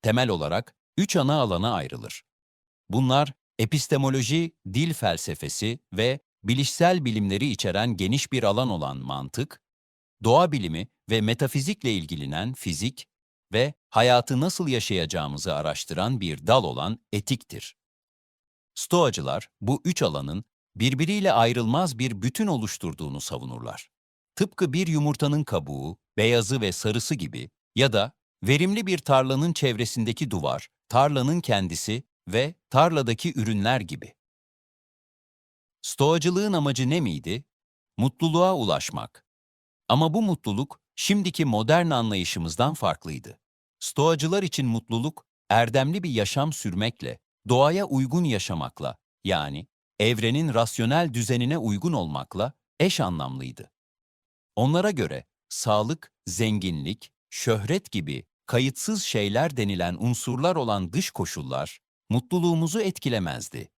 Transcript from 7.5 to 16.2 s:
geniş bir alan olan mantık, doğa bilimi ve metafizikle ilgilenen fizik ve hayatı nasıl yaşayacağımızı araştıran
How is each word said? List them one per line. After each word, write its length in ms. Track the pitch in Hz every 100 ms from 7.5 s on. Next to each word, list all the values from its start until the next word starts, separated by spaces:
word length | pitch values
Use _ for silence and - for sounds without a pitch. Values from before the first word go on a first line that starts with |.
| 104 101 92 120 98
geniş 340 | 95 139 -
bir 120 | 127
alan 260 | 107 104 127
olan 280 | 90 69 67
mantık, 640 | 65 69 67 - 143 - _ _ _ _ _ _
doğa 280 | 110 135 180
bilimi 360 | 135 90 80 104 _ -
ve 120 | 110
metafizikle 720 | 107 120 135 143 139 208 127
ilgilenen 600 | 101 76 80 69 78 113
fizik 540 | 131 95 76 113 - - _ _ _ _
ve 200 | 107 139 - _
hayatı 500 | 110 123 123 - 131
nasıl 280 | 170 - 165
yaşayacağımızı 880 | 123 - 95 80 90 73 71 82
araştıran 680 | 73 76 73 - 80 107 127